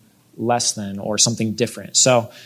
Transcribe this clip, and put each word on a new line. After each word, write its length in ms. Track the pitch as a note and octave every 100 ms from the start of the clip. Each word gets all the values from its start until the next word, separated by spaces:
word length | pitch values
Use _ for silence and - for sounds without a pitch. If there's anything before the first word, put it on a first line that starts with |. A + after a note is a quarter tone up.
| _ _ _ -
less 380 | A2+ A#2+ -
than 260 | - G2+ G2
or 180 | G2+ G#2
something 360 | - A2+ A2
different." 420 | G#2+ A2+ - G2 -
So 340 | C3 B2 A2+ -